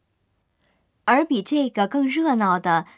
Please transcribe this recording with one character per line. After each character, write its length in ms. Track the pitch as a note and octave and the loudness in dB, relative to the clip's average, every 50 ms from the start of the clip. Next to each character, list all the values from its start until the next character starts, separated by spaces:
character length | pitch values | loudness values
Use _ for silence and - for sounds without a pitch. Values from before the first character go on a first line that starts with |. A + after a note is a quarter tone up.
| _ _ _ _ _ _ _ _ _ _ _ _ _ _ _ _ _ _ _ _ _ | _ _ _ _ _ _ _ _ _ _ _ _ _ _ _ _ _ _ _ _ _
而 180 | - A#3+ C#4 D#4+ | 0 2 2 2
比 200 | D#4+ C#4+ G#3 F#3+ | 0 -2 -4 -2
这 260 | - D4 D4 C#4 B3 | -2 -2 -2 -2 -2
个 180 | - G#3+ G3+ | -2 -2 -2
更 200 | G3+ - C#4+ C#4 | -2 0 -2 -2
热 260 | C4 C4 D#4 D#4+ D#4+ B3+ | 0 0 0 0 0 0
闹 240 | A3+ G#3 F#3 F3+ | 2 2 0 0
的， 300 | F3+ F3 F3+ E3 D#3+ D#3+ - - | 0 0 0 0 0 0 -4 -12